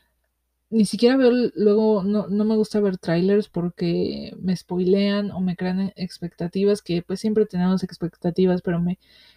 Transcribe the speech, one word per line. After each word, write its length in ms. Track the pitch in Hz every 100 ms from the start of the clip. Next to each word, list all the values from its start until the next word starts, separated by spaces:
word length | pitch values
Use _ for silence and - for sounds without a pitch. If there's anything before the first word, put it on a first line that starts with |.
| _ _ _ _ _ _ -
ni 140 | 226 202
siquiera 300 | 202 240 269
veo 140 | 247
l-, 220 | 247 233
luego, 480 | - 208 208 220 208
no, 240 | 190 208 170
no 160 | 202
me 120 | 214 220
gusta 240 | 208 214
ver 180 | 202 185
trailers 500 | - 165 190 202 208
porque 840 | 175 175 - 175 175 180 143 - -
me 160 | 185 175
spoilean 720 | - 180 180 196 202 202 202
o 100 | -
me 160 | 185 175
crean 240 | 180 185
e-, 120 | 196 -
expectativas, 880 | 180 - 170 - 170 196 202 208
que, 200 | - 175
pues, 180 | - 190
siempre 260 | 220 214 202
tenemos 360 | 180 180 190
expectativas, 800 | 180 - 170 _ 180 175 185 180
pero 180 | 185 170
me, 180 | 175 185 _ _ -